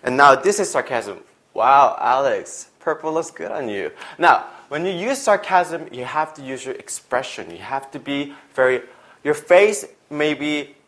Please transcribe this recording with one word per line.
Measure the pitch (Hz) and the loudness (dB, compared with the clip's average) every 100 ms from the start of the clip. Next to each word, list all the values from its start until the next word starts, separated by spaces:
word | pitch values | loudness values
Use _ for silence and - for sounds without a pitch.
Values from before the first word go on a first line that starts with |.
And | 127 127 | -4 6
now | 143 | 8
this | 135 180 208 | 8 4 0
is | 180 | -2
sarcasm. | - - 127 107 90 - _ _ | -2 -2 -6 -6 -12 -16 _ _
Wow, | - 117 139 131 - | 0 4 6 6 2
Alex, | 110 127 139 104 - - - _ | 0 2 0 -2 -6 -16 -20 _
purple | - 156 156 | -6 -4 -4
looks | 160 160 | -4 -6
good | - 87 | -10 -10
on | 110 127 | -8 -6
you. | 101 78 - - - | -6 -8 -10 -20 0
Now, | 165 127 - - - | 4 4 0 -18 -10
when | 147 | -6
you | 180 | -6
use | 175 214 269 | -4 -4 -4
sarcasm, | - 202 - 185 175 165 151 | 0 0 2 0 0 -6 -10
you | 123 | -12
have | 123 139 156 | -8 -4 -6
to | 151 | -8
use | 135 135 | -12 -10
your | 131 | -10
expression. | 127 - - _ 127 131 - 85 | -12 -12 -14 _ -4 -4 -12 -14
You | 85 | -14
have | 95 135 - | -10 -10 -10
to | 147 | -14
be | 131 143 143 - _ | -8 -6 -8 -12 _
very, | - 131 127 - - _ _ | 0 2 2 -6 -20 _ _
your | 143 | -4
face | 151 - 180 208 214 - _ _ | -4 4 6 6 0 -10 _ _
may | 147 151 | -4 -2
be | 143 147 151 139 _ | -2 -4 -4 -6 _